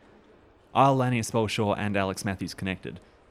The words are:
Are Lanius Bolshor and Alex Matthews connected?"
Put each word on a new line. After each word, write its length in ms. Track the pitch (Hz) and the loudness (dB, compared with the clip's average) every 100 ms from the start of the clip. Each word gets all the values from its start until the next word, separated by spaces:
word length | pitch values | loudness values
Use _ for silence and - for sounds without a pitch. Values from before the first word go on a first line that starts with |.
| - - - - - - - | -20 -20 -20 -20 -20 -20 -4
Are 200 | - 135 | 4 4
Lanius 360 | 135 123 120 107 | 4 2 0 0
Bolshor 440 | 117 107 - 104 95 | 0 0 0 0 0
and 220 | 104 101 | 0 0
Alex 260 | 95 92 | -2 -2
Matthews 300 | 101 95 92 | -6 -4 -6
connected?" 440 | - 95 92 57 85 - _ _ | -6 -6 -6 -8 -14 -20 _ _